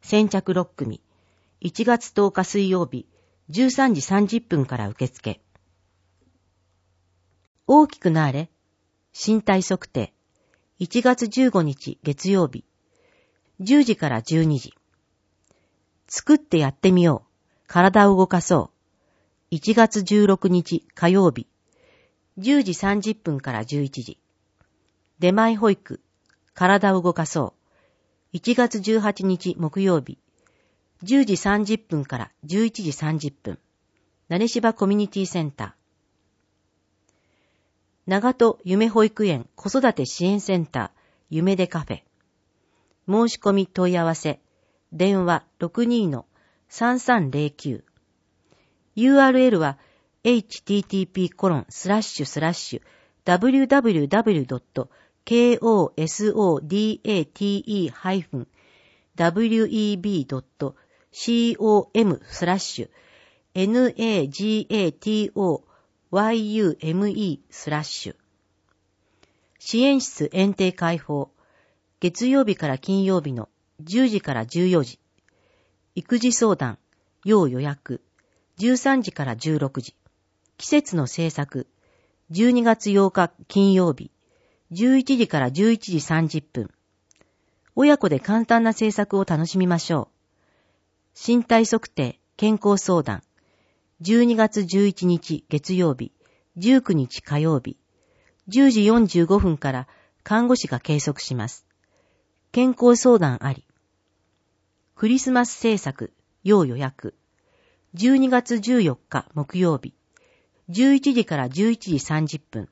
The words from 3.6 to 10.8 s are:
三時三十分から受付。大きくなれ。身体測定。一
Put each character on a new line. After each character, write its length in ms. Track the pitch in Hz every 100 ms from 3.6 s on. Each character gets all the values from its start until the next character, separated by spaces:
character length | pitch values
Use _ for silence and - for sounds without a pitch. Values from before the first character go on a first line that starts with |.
| 262
三 240 | 254 269 175
時 60 |
三 260 | - 196 202
十 120 | 233
分 260 | - 165 131
か 120 | 123
ら 100 | 104
受 180 | 107 127
付。 340 | - - - _ _ _ _ _ _ _ _ _ _ _ _ _ _ _ _ _ _ _ _ _ _ -
大 220 | 277 302
き 120 | -
く 120 | 180
な 200 | 160 151
れ。 180 | 135 170 _ _ _ _ _ _
身 280 | - - 220
体 200 | - 190
測 280 | 185 185 -
定。 240 | - 104 _ _ _ _ _ _
一 240 | _